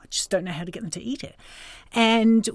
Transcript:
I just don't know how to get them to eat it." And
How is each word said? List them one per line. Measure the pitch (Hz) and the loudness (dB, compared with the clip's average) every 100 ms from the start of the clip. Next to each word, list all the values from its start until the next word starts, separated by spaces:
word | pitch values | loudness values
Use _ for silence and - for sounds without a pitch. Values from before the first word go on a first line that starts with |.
I | - | -10
just | - - | -8 -2
don't | 185 185 | -4 -4
know | |
how | 160 | -8
to | 175 | -10
get | - | -10
them | 220 | -10
to | 175 | -10
eat | 226 277 | -8 -8
it." | - - - - - - - | -10 -18 -20 -20 -20 -20 -4
And | 233 226 226 226 226 220 | 2 4 4 6 4 2